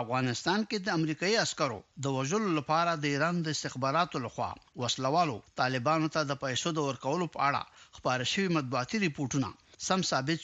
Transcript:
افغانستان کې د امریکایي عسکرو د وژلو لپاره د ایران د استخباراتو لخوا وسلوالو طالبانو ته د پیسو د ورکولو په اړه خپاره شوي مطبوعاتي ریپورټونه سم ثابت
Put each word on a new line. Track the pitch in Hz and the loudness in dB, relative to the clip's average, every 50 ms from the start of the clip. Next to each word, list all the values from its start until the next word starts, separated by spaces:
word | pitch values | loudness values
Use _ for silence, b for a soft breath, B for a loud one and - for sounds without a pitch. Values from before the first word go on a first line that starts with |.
| 120 | 2
افغانستان | 113 123 127 127 127 123 - - 170 185 214 214 - | 0 0 2 2 2 0 0 0 2 2 2 2 0
کې | 220 208 185 | -2 -4 -2
د | 214 180 160 | 0 0 2
امریکایي | 160 156 156 - 170 190 226 220 | 2 0 0 0 0 2 2 2
عسکرو | 165 - - - 156 135 110 95 - _ - - 127 | 2 0 0 0 0 0 -2 -4 -10 _ -10 -4 -2
د | 139 135 | 0 0
وژلو | 131 135 139 185 220 220 190 160 151 | 0 0 0 0 0 2 2 0 0
لپاره | 135 - 151 160 170 170 165 151 | 2 2 2 2 4 2 0 0
د | 147 143 | 0 0
ایران | 143 139 151 170 175 175 | 2 2 2 2 2 0
د | 160 160 143 | -2 -2 -4
استخباراتو | - - 139 - 127 131 135 143 165 180 - - 147 120 | -4 -4 -6 -4 -2 0 2 2 2 2 2 -2 -4 -6
لخوا | 107 - - 113 90 - - - _ - - 123 | -4 -4 -4 -6 -6 -6 -10 -16 _ -8 -6 -4
وسلوالو | 117 - - 131 135 151 175 175 147 113 98 - - - - | -2 -2 -2 0 2 2 2 2 2 0 -6 -10 -10 -2 0
طالبانو | 131 127 131 127 117 147 160 160 156 151 - | 0 2 2 0 2 2 2 2 2 2 0
ته | 160 151 139 | 0 0 0
د | 139 - 139 | -2 -4 -2
پیسو | 131 123 - - 170 156 | -2 -2 -2 -2 -2 0
د | 160 147 | 0 0
ورکولو | 139 123 - - 131 151 180 175 156 - | -2 -2 -2 -2 -2 0 0 -2 -4 -2
په | - 135 139 | 0 0 0
اړه | 135 - - - B B B B B | 0 -2 -4 -8 B B B B B
خپاره | - - 143 127 127 123 - | -4 -2 0 0 0 0 -2
شوي | - 196 196 185 165 | 0 0 2 2 2
مطبوعاتي | 156 135 123 135 123 127 - - 220 196 | 0 0 0 -2 -2 -2 -2 0 0 0
ریپورټونه | 160 139 - 143 123 - 143 123 92 - - B B B B - | 0 0 -2 -2 0 0 0 0 -2 -4 -12 B B B B -2
سم | - 185 190 - - | 0 0 2 2 2
ثابت | 160 135 131 147 170 156 | 0 0 2 0 -2 0